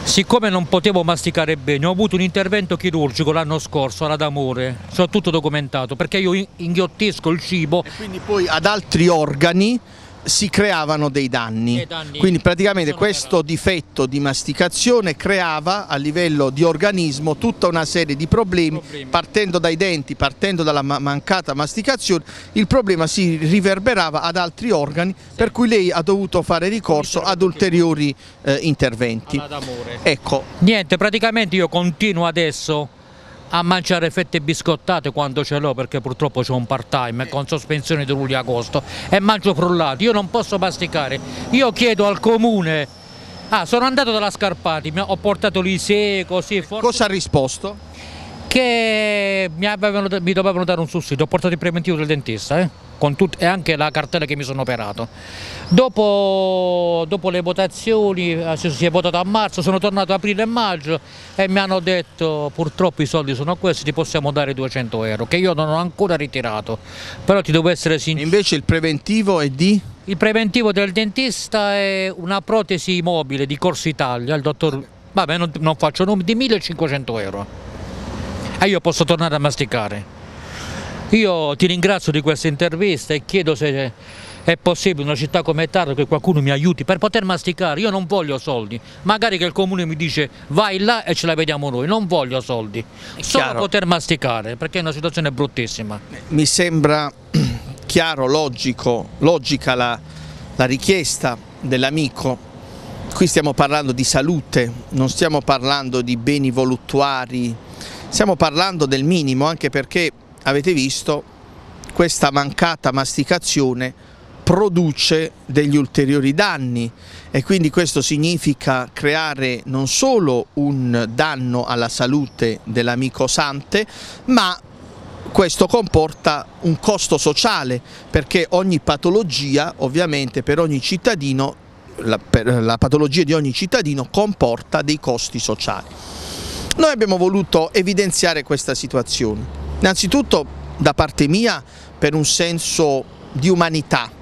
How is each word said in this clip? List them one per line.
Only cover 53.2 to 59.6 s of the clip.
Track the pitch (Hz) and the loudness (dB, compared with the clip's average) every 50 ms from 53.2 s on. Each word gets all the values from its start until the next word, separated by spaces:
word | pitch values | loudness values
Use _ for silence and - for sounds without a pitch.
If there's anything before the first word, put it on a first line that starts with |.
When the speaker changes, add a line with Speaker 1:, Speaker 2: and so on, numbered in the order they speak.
| 196 170 - - | 0 0 2 0
Speaker 1:
e | 185 | 2
anche | 170 185 190 156 - 160 | 2 2 2 0 -2 0
la | 143 147 151 | 2 0 0
cartella | 147 156 147 - - 170 151 | 0 -2 -4 -2 -2 -2 -2
che | 131 147 | -2 -4
mi | 143 143 | -6 -6
sono | 127 135 135 | -6 -4 -4
operato. | 131 117 123 113 107 104 101 - 113 113 - - - - - - - - - - - - | -2 -2 -2 -4 -4 -6 -6 -8 -8 -10 -10 -18 -18 -16 -16 -14 -14 -14 -12 -12 -2 4
Dopo, | 175 180 254 262 185 214 214 208 202 202 202 196 190 190 190 190 185 185 185 180 180 175 175 170 170 165 165 | 6 6 6 4 4 2 2 4 4 2 2 2 2 2 2 0 0 0 0 0 0 0 0 0 0 0 0
dopo | 160 190 196 170 190 | -2 -2 -2 -2 0
le | 175 180 | -2 0
votazioni, | 170 175 180 190 190 185 - - - 220 220 220 208 202 190 180 180 175 165 | 0 0 0 0 0 -2 -2 -4 -2 0 2 2 2 2 2 0 0 -2 -2
eh, | 160 165 165 160 | -2 -2 -2 -4
si, | 147 - 175 | -2 -2 -4
si | 143 120 170 | 0 2 0
è | 170 | 2
votato | 160 180 175 180 170 | 2 2 2 2 0
a | 175 180 | 0 0
marzo, | 190 208 220 214 190 - - | 0 0 0 0 0 -2 -2